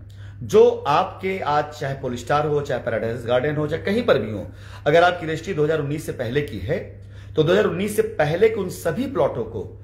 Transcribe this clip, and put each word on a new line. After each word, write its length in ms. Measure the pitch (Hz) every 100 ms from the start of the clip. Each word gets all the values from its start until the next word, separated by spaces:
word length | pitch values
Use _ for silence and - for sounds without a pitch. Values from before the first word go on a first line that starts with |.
| - - - -
जो 240 | 113 208 240 233 139
आपके, 500 | 151 190 - 190 190
आज 320 | - 147 151
चाहे 220 | - 139 135
पोलिस्टार 460 | 131 120 - 147 151
हो, 140 | 147
चाहे 220 | 143 123
Paradise 420 | - 110 113 117 110
Garden 300 | 123 147 151
हो, 100 | 151
चाहे 160 | 135
कहीं 220 | - 214
पर 140 | 247 147
भी 120 | 110
हो, 140 | 104 85 - - - 151
अगर 180 | 156
आपकी 220 | 175 180 156
registry 280 | 156 196
दो 100 | 165
हज़ार 160 | 147 160
उन्नीस 260 | 139 151 -
से 60 |
पहले 280 | 143 117 135
की 160 | 147 104
है, 180 | 90 185 - - - - - -
तो 60 |
दो 100 | 151
हज़ार 140 | 190 196
उन्नीस 300 | 165 202 -
से 60 | -
पहले 340 | - 147 170 220
के 60 | 220
उन 140 | 185
सभी 340 | - 170 156 277
प्लॉटों 360 | 170 135 - 110
को 240 | 110 - -